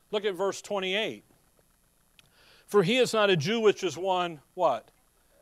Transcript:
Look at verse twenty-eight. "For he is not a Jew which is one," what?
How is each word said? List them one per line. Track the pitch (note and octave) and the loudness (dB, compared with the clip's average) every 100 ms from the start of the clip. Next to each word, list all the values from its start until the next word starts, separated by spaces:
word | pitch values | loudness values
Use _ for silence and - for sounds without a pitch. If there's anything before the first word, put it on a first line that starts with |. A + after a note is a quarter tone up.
| _ | _
Look | G#3 | -4
at | G#3 F3 | -4 -2
verse | G3 F3 | -4 -4
twenty-eight. | - G3+ F#3 G3 G#3 G#2 - _ _ _ _ _ _ _ _ _ _ _ _ - - | -8 -6 -2 -2 -4 -8 -18 _ _ _ _ _ _ _ _ _ _ _ _ -20 0
"For | G3+ | 2
he | F3 B3+ | 4 2
is | A#3 | 2
not | A3 G3+ | 2 2
a | F3+ | 2
Jew | C#3+ A#3 | 0 2
which | G#3+ F#3 | 2 2
is | F#3 C#3+ | -4 -4
one," | F#3+ F3+ F3 D3+ _ | -2 -2 -2 -8 _
what? | F#3 E3 A2+ - _ _ _ _ _ | 0 0 0 -6 _ _ _ _ _